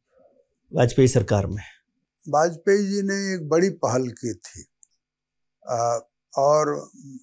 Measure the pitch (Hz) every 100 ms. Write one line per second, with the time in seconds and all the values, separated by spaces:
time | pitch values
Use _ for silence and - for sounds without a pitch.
0 | _ _ _ _ _ _ _ - 120 -
1 | 131 123 101 104 90 101 - - _ _
2 | _ _ - 147 170 160 202 202 196 202
3 | 196 196 196 185 151 160 190 - 127 123
4 | 127 110 120 101 - - - _ _ _
5 | _ _ _ _ _ _ - 120 117 117
6 | - _ _ - 139 151 151 147 - -
7 | 139 254